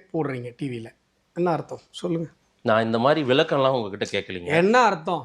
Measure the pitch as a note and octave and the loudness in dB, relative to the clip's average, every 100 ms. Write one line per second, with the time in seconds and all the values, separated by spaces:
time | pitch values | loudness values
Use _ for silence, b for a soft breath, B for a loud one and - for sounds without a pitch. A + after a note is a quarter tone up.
0 | - E3 C#3 B2+ A#2+ - C#3+ A#2+ A2+ - | -6 -6 -4 -6 -10 -10 -8 -8 -12 -18
1 | _ _ _ E3+ F3+ D#3 E3+ B2+ _ - | _ _ _ -4 -2 -2 -6 -14 _ -12
2 | F3+ E3 D#3+ _ _ _ A#2 A2 A2+ A2+ | -6 -4 -6 _ _ _ 2 2 2 2
3 | C3 D#3 B2+ C3+ D#3+ C#3+ C3 C3 G#2 G2+ | 4 2 4 2 4 2 2 0 -4 -6
4 | A2+ G2+ G2 F#2 F2 D#3+ F#3+ B3+ A3+ F3+ | -4 -4 -6 -10 0 2 4 4 4 2
5 | D#3+ E3 | -4 -6